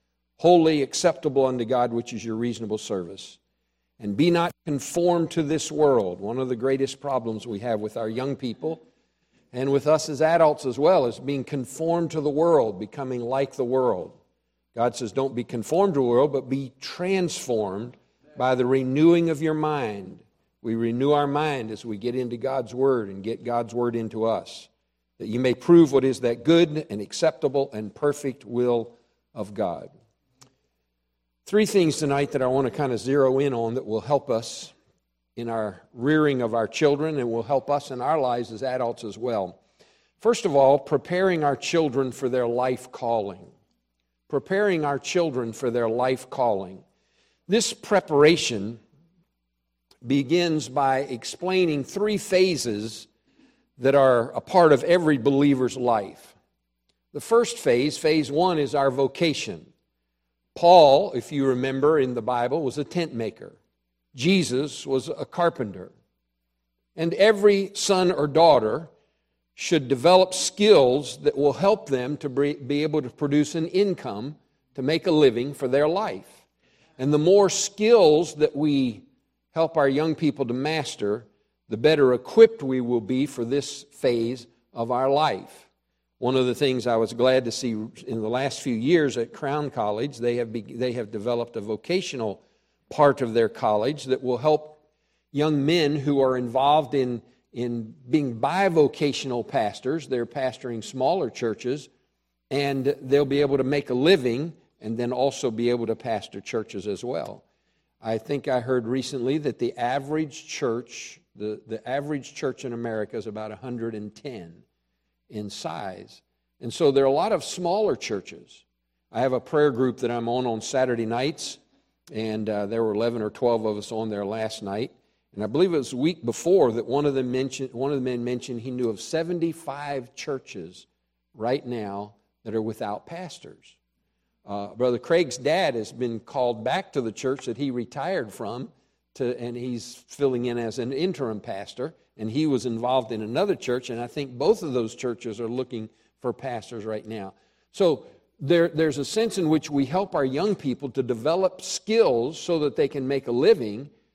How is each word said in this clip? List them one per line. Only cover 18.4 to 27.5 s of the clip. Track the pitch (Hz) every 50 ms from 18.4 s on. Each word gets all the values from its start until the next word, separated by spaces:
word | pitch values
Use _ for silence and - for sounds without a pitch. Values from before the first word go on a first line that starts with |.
| 127 131 127
the | 123 123
renewing | 123 135 135 131 131 131 147 156 170 170 170 170 165
of | 156 139
your | 160 156
mind." | 156 156 156 151 151 143 123 107 104 - 190 - - - _ _ _ _ _ _ _ _
We | - 117 113
renew | 113 117 113 117 123 135 143
our | 147 147 143
mind | 139 139 147 156 151 143 131 113 110
as | 110 - -
we | 117 107 98
get | 107 120 123
into | 127 123 120 120 117
God's | 120 131 135 135 117 104
Word | 120 127 135 139 131 120 107 98
and | 95 98
get | 95 110 120 - -
God's | 120 120 120 117 107 113
Word | 120 120 120 117
into | 117 113 107 113 110 110
us, | 113 110 90 - - - - - _ _ _ _ _ _ _ _ _ _ _
"that | 92
you | 110 107 123
may | 131 127
prove | 120 120 - 170 175 170 165 135
what | 139 135 127
is | 135 123 120
that | 123 120 117 117 120
good | 147 165 170 175 151 151 151 151 -
and | 101 107
acceptable | 101 - - - 170 160 - - - 139